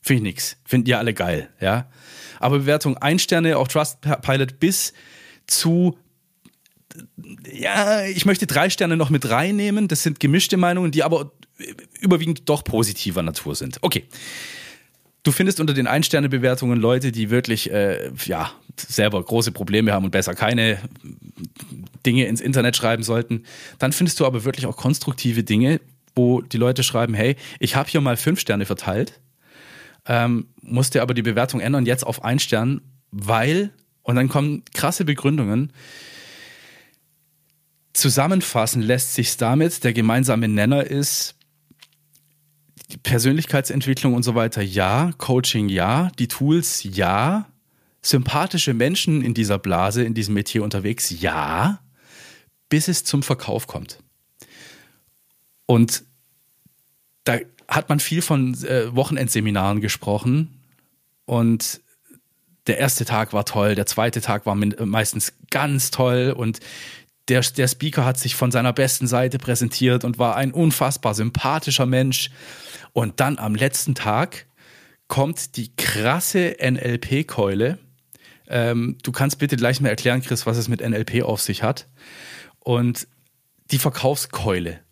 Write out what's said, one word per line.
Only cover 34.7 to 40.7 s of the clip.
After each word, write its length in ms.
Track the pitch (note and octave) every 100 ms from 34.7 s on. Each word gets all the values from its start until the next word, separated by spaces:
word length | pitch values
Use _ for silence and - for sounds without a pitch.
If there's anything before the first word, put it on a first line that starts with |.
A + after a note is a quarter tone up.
krasse 320 | - C#3+ F3 D#3+
Begründungen, 680 | C#3+ C#3+ D3+ G#2+ A2 C#3 - - - - - - - - - - - _ _ _ _ _ _ _ _ _ _ _
zusammenfassen 880 | - C#3 B2+ C#3+ F#3 - A#2+ A2+ A#2+
lässt 320 | A2 B2 - -
sich's 220 | A2+ -
damit, 460 | A2+ C3 D#3+ E3+
der 100 | B2+
gemeinsame 540 | A#2 A2 A#2 C3 A2+ A#2
Nenner 360 | G#2+ G#2